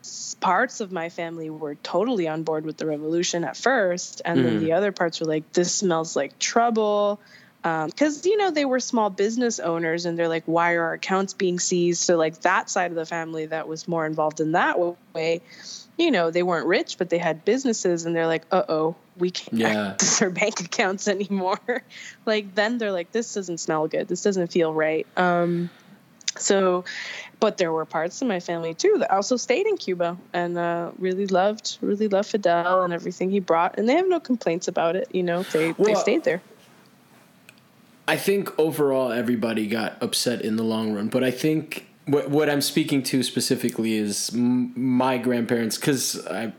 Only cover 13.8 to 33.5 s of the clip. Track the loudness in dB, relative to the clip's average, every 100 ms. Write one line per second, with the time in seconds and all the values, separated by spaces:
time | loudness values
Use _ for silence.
13.8 | -4 -2 -2 0 -2 0 0 2 2 2
14.8 | 0 -2 _ -4 -2 -2 -6 -20 -18 -18
15.8 | -18 0 2 2 2 2 0 0 2 0
16.8 | 0 -6 -2 0 0 -2 0 0 0 0
17.8 | 0 0 0 0 0 0 0 0 2 0
18.8 | 0 -4 _ -2 -2 -2 -6 0 2 2
19.8 | -2 -2 0 2 0 2 -2 -2 -8 -2
20.8 | 0 0 -2 -2 0 -2 0 -2 -2 -6
21.8 | -6 -18 -18 -10 -2 -2 -2 0 0 0
22.8 | -2 -2 -2 -4 -4 -6 -6 -6 -2 0
23.8 | 0 -2 -2 0 0 0 0 2 2 2
24.8 | 2 0 -2 0 2 4 2 0 -2 -8
25.8 | -20 -20 _ _ -10 -6 2 4 4 2
26.8 | -2 -12 -12 -12 -16 0 0 2 0 0
27.8 | -2 -2 -2 -2 -2 -2 -2 -4 -4 0
28.8 | 2 4 4 2 2 -2 0 0 2 -2
29.8 | -4 -2 -2 -4 -6 -4 -2 -2 -2 -2
30.8 | -4 -4 -4 -2 2 4 2 0 -8 -6
31.8 | -2 0 2 2 2 0 2 2 4 2
32.8 | 2 -2 -6 -4 0 0 2